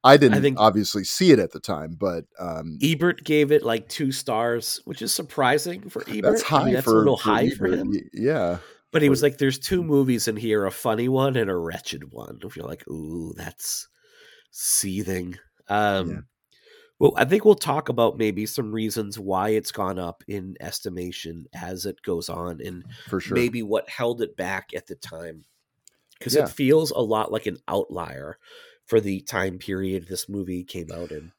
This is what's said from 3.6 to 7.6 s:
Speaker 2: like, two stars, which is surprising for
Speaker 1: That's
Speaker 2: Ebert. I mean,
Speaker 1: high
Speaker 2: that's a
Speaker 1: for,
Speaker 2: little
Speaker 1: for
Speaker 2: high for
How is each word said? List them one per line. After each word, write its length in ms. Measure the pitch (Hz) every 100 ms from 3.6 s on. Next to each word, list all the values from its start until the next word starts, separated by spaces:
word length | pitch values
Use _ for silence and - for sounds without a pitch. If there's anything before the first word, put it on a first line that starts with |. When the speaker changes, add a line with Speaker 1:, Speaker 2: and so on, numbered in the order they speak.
Speaker 2:
like, 260 | 117 113 -
two 220 | - 139
stars, 680 | 135 - 110 120 117 - -
which 160 | - -
is 120 | 214
surprising 760 | - 160 - 127 147 175 185 202
for 160 | - - -
Speaker 1:
That's 200 | 196 -
Speaker 2:
Ebert. 60 | - 151
I 40 |
mean, 80 | -
Speaker 1:
high 20 |
Speaker 2:
that's 180 | - 117
a 20 |
Speaker 1:
for, 20 | 110
Speaker 2:
little 200 | 110 123
Speaker 1:
for 160 | -
Speaker 2:
high 180 | 110 131
for 160 | 101